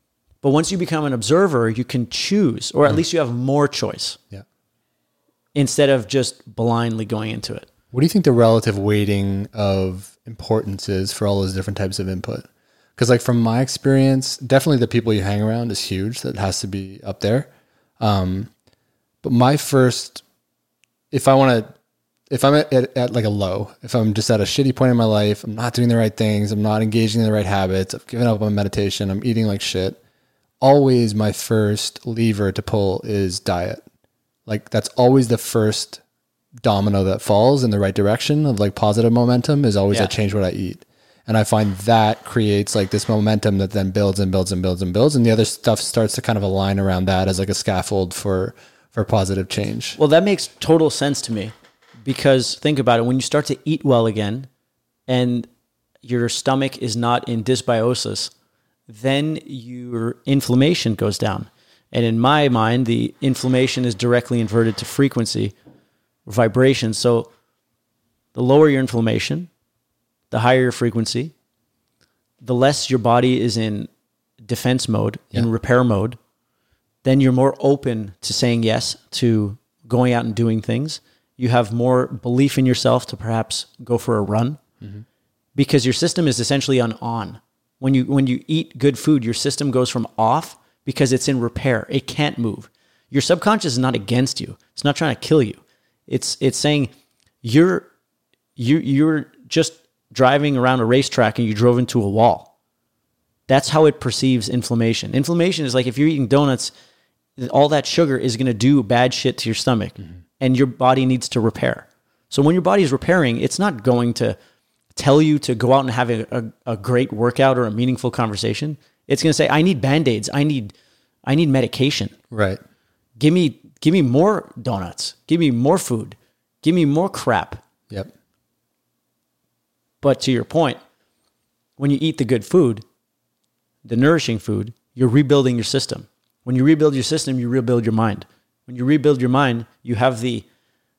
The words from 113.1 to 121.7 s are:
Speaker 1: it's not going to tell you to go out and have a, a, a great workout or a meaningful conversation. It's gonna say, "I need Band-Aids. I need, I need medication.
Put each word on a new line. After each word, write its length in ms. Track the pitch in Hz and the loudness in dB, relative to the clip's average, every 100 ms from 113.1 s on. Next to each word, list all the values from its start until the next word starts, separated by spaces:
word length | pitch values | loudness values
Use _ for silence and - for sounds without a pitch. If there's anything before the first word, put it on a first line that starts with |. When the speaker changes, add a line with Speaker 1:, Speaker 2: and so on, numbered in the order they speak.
| 180 131 117 | 2 2 0
Speaker 1:
it's 180 | 131 - | -4 -2
not 240 | 202 127 | -4 -2
going 280 | 127 120 120 | 0 0 0
to 220 | 113 110 107 _ _ _ _ _ - | -2 -4 -4 _ _ _ _ _ -4
tell 240 | 143 147 | 4 4
you 200 | 156 151 | 4 2
to 160 | 143 113 | 0 -2
go 160 | 123 | 2
out 80 | 135 | 2
and 100 | 131 | 2
have 180 | 120 120 | -2 -2
a, 160 | 113 - | -2 -4
a, 420 | 123 110 - 123 | -8 -8 -12 -8
a 20 | 110 | -8
great 360 | 101 123 131 | -2 0 0
workout 460 | 107 120 120 135 127 | -2 -2 2 2 2
or 80 | 113 | -2
a 40 | |
meaningful 400 | 107 123 123 123 | -2 -2 -2 -4
conversation. 640 | - 113 104 110 110 151 143 _ _ - | -2 -4 -2 -4 -4 -6 -8 _ _ -4
It's 160 | 139 | 0
gonna 80 | 160 | 2
say, 160 | 147 147 | 2 2
"I 120 | 147 | 2
need 180 | 180 143 | 2 2
Band-Aids. 500 | 131 151 135 113 - | 0 2 2 -2 -4
I 120 | 139 | -2
need, 280 | 151 139 104 - _ _ _ _ | -2 -2 -6 -14 _ _ _ _
I 100 | - | -2
need 140 | 147 160 | 0 2
medication. 640 | 135 127 | 2 0